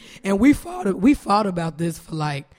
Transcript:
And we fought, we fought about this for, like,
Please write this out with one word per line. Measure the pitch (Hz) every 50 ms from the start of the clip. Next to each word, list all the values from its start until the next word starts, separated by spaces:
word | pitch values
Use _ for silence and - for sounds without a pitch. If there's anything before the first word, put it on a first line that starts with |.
| - - - -
And | - 196 196 196
we | 226 285
fought, | 294 - - 349 359 359 370 - 180
we | - 180 269 294
fought | - - - 202 208 220
about | 202 180 170 165 165 156 143
this | 170 170 165 -
for, | - - 165
like, | 156 151 151 143 139 143 _ _